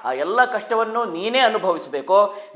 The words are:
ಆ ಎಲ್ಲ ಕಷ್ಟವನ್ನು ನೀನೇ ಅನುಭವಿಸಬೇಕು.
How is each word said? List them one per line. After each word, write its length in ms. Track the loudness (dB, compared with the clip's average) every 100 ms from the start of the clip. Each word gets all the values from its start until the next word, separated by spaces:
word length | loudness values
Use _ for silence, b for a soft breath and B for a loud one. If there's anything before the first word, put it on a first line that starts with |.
ಆ 80 | -6
ಎಲ್ಲ 340 | -4 -2 2 2
ಕಷ್ಟವನ್ನು 600 | 0 -2 -2 0 -2 -4
ನೀನೇ 340 | -4 -2 2
ಅನುಭವಿಸಬೇಕು. 960 | 2 2 0 -2 -2 -8 2 4 4 B B